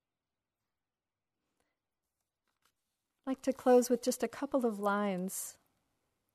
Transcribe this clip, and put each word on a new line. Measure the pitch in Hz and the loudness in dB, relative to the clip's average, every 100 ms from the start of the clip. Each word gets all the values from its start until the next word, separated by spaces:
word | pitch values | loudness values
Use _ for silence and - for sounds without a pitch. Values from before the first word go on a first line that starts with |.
| _ _ _ _ _ _ _ _ _ _ _ _ _ _ _ _ _ _ _ _ _ _ _ _ _ _ _ _ _ _ _ _ - | _ _ _ _ _ _ _ _ _ _ _ _ _ _ _ _ _ _ _ _ _ _ _ _ _ _ _ _ _ _ _ _ -8
I'd | |
like | 262 | -4
to | - | -2
close | 254 262 247 240 | 0 6 6 6
with | 240 | 0
just | 254 - | 0 -2
a | 233 | -4
couple | - 277 277 233 | -6 -2 0 0
of | 202 | -2
lines | 202 202 208 180 185 - - - _ _ _ _ _ _ _ | -2 0 0 -2 -4 -8 -12 -16 _ _ _ _ _ _ _